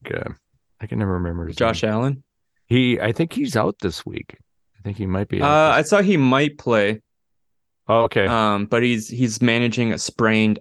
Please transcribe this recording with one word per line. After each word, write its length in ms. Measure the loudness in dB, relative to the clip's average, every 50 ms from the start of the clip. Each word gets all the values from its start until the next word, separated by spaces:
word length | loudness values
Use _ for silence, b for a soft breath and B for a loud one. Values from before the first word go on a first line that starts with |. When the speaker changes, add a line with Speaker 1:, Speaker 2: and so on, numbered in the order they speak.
| -12 -10
Speaker 1:
Uh, 180 | -8 -8 -8 -10 -12 -16 _ _ _ _ _ _ _ -14
I 80 | -10 -6
can 100 | -4 -2
never 140 | -2 -2
remember 340 | -2 -2 -4 -4 -6 -6 -8
his 80 | -8 -4
Speaker 2:
Josh 300 | -2 0 0 0 -2 -2
Speaker 1:
name. 80 | -2
Speaker 2:
Allen? 320 | -2 0 -2 -2 -4 -6 -10 _ _ _ _ _ _ _ _
Speaker 1:
He, 320 | 0 2 2 2 2 2 0
I 120 | 0 -2
think 200 | 0 -2 -4 -4
he's 220 | -4 -6 -4 -2 0
out 200 | 0 0 -2 -2 -4
this 260 | -4 -6 -6 -6 -10
week. 320 | -12 -12 -12 -14 -16 -20 -20 _ _ _ _ _ _ _
I 60 | -12
think 140 | -10 -10 -8
he 100 | -6 -4
might 220 | -4 -2 -4 -4 -4
be 120 | -2 -2
out 60 | 0
Speaker 2:
Uh, 300 | 2 4 4 4 4 4
Speaker 1:
this 100 | 2 2 2
Speaker 2:
I 60 | 2 2
saw 40 |
he 140 | 4 2 2
might 420 | 2 2 2 2 2 0 0 -4 -6
play. 440 | -2 0 2 2 2 0 -2 -4 _ _ _ _ _ _ _ _ _ _ _ _ _ _ _ _ _
Speaker 1:
Oh, 140 | 0 2 2
okay. 240 | 2 2 2 0 2
Speaker 2:
Um, 400 | 2 2 2 2 2 0 0 -2
but 160 | 0 0 0
he's, 260 | 2 2 0 -2 -4 -6
he's 320 | -4 -2 -2 -2 0 0
managing 520 | 2 2 2 2 0 0 0 0 -2 -2
a 60 | -2 -4
sprained 600 | -6 -6 -2 0 2 2 4 4 4 2 2 0